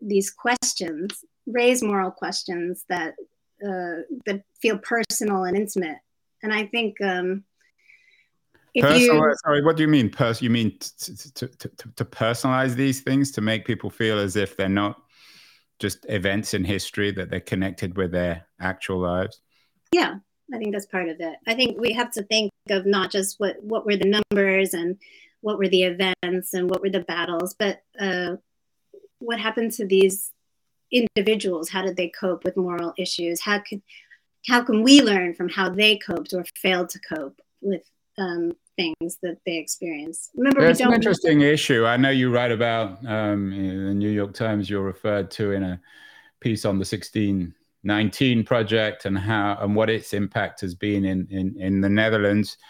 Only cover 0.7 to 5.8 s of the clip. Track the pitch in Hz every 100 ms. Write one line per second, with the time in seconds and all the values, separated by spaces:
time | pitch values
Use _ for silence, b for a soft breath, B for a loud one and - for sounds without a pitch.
0.7 | - 175 156 196 - - _ - 233 240
1.7 | 247 214 202 185 - 175 185 - 175 170
2.7 | 180 - 175 160 - - _ _ - 202
3.7 | 185 175 165 - 262 - 196 _ _ 226
4.7 | 202 - 233 214 - 208 190 185 196 208
5.7 | 196